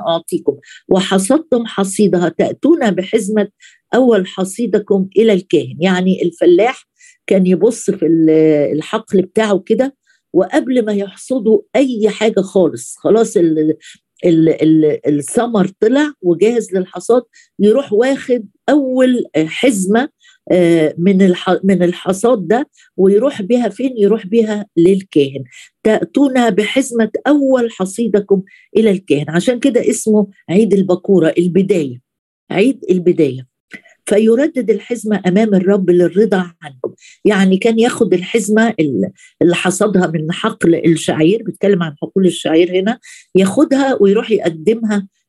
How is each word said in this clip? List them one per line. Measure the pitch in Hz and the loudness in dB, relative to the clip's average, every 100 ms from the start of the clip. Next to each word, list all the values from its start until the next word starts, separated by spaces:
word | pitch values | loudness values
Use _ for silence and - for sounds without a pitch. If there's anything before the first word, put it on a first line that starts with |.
| - | -4
أعطيكم | 165 - 165 - 135 - - - | -6 -4 -8 -4 -6 -8 -12 -2
وحصدتم | 185 190 190 196 262 - 240 233 | -2 0 -2 0 -2 0 -4 -4
حصيدها، | - 196 190 208 175 170 | -6 -4 0 0 2 -2
تأتون | - 147 - 262 330 247 | -2 -4 -2 0 2 0
بحزمة | 175 190 226 196 214 202 _ - _ _ 226 | -2 -2 -4 -2 -2 -2 _ -20 _ _ 0
أول | 254 214 185 | 2 2 0
حصيدكم | - 190 - 240 202 208 196 190 - | -6 -8 -6 -4 -2 0 -2 -2 0
إلى | 220 | 2
الكاهن". | 196 - 156 127 135 | 2 0 -2 -2 -4
يعني | 180 180 185 185 | -2 0 0 0
الفلاح | 349 - - 349 226 269 _ _ - _ - | -2 -2 0 2 0 -2 _ _ -20 _ -2
كان | 190 180 | 0 2
يبص | 180 214 - - | 2 0 -2 -6
في | 196 156 | -4 0
ال-، | 165 160 156 156 147 143 147 | 2 2 4 4 2 0 -4
الحقل | - 220 - 196 | -6 -8 -2 -2
بتاعه | 185 - 220 190 - | 0 -2 0 -2 -2
كده، | 220 262 - _ _ _ | -2 -2 -6 _ _ _
وقبل | 165 190 285 240 254 214 | -2 0 -2 -2 -2 -2
ما | |
يحصدوا | 202 196 - - 262 214 220 - 214 | -4 -6 -10 -8 -4 0 0 0 -2
أي | 262 233 214 | 0 0 -2
حاجة | - 220 196 | 0 -2 0
خالص، | 190 190 165 123 - - | -2 0 0 -2 -14 -6
خلاص | 151 208 226 190 | 0 2 2 0
ال-، | 170 156 156 151 - - _ _ 175 | 0 0 -2 -4 -8 -20 _ _ 0
ال-، | 165 160 | 2 2
ال-، | - 156 160 151 147 - | 2 2 2 2 0 -2
الثمر | 147 139 - 240 220 185 - | -4 -2 -4 -2 0 -2 -2
طلع | 214 269 294 285 | 0 0 -2 -4
وجاهز | 180 165 208 240 214 | -2 0 0 0 -2
للحصاد، | 185 185 180 - 240 - _ _ - | -4 -6 -6 -2 0 -2 _ _ 0
يروح | 202 233 285 | 2 2 0
واخد | 208 254 269 - 247 202 _ - | 0 0 -2 -2 -4 -4 _ -2
أول | 294 262 254 254 247 - - | 0 0 2 2 0 -2 -4
حزمة، | 160 - 262 208 185 220 294 _ _ _ - | -4 -2 0 0 0 0 -2 _ _ _ -2
آه، | 180 170 170 156 - | 2 4 2 0 0
من | 175 190 | 2 4
الح-، | 196 180 - 180 | 2 2 -2 -2
من | 190 185 | 0 0
الحصاد | 175 180 - 190 233 247 165 | 0 -2 -4 -2 0 0 0
ده، | 226 302 _ _ - | -2 -2 _ _ 0
ويروح | 190 202 269 - | 2 4 2 -2
بيها | 185 247 226 | -2 0 -2
فين؟ | 196 262 240 | -4 -6 0
يروح | 202 220 180 | 0 0 -2
بيها | 233 220 208 202 - | 0 0 -2 -6 2
للكاهن. | 170 196 190 156 139 135 131 - - _ | 2 2 0 0 0 -4 -14 -20 -20 _
"تأتون | 220 214 - - 277 254 233 | -2 0 0 0 0 2 0
بحزمة | 190 208 269 262 233 220 - 247 | 0 -2 -2 -2 -2 -2 -2 0
أول | 294 269 262 233 | 0 2 0 0
حصيدكم | - 190 214 233 202 202 196 190 _ _ - | -4 -8 -4 -2 -2 0 -2 -2 _ _ 2
إلى | 220 | 2
الكاهن". | 190 - 143 147 | 0 -2 -2 -2
عشان | 165 185 240 | -2 -2 0
كده | 269 226 - | 0 0 0
اسمه | - - 214 202 - - | -2 0 0 0 -6 -2
عيد | 175 220 | 0 2
البكورة، | 190 185 180 - 190 160 - | 2 2 0 2 2 2 2
البداية، | 180 170 190 196 139 123 _ _ _ _ - | 0 0 0 0 -4 -8 _ _ _ _ -8
عيد | - 254 269 - | -2 0 0 -2
البداية. | 180 170 175 147 127 127 _ _ - _ _ - | 0 0 0 0 -2 -12 _ _ -20 _ _ -4
"فيردد | 202 220 233 311 262 208 | 0 2 2 0 -2 -2
الحزمة | 202 - 233 214 208 185 | -2 -4 -8 -4 -4 0
أمام | 185 226 190 | 0 2 2
الرب | 185 202 180 | 2 0 2
للرضا | 175 175 185 220 190 175 - | 2 2 2 0 0 -4 -10
عنكم". | 151 135 - - - _ 202 | -20 -12 -12 -12 -20 _ 0
يعني | 202 190 190 | 2 2 2
كان | 226 226 | 0 0
ياخد | 240 - 202 | 0 0 -2
الحزمة | 175 180 233 202 214 226 220 | -2 -2 -4 0 0 0 0
ال-، | 156 113 95 - - - | -2 -2 -4 -8 -14 -2
اللي | 160 175 | 0 0
حصدها | 185 185 208 185 170 | -2 -2 0 0 0
من | 165 156 | -2 -6
حقل | 175 220 - 170 165 | -4 -6 -2 0 2
الشعير، | - 156 - 120 156 220 | 2 0 0 0 2 0
بيتكلم | 214 - 196 196 | -4 -4 0 0
عن | 165 147 | -2 -8
حقول | - - 190 | -6 0 0
الشعير | 165 - 160 180 185 | 0 0 2 2 0
هنا، | 196 247 - - _ 185 | -2 -4 -10 -20 _ 0
ياخدها | 190 262 311 269 269 254 | 2 2 2 2 0 2
ويروح | 196 208 240 | 2 2 0
يقدمها | 214 175 160 156 226 220 208 196 _ | -2 -2 -6 -6 -6 -4 -4 -6 _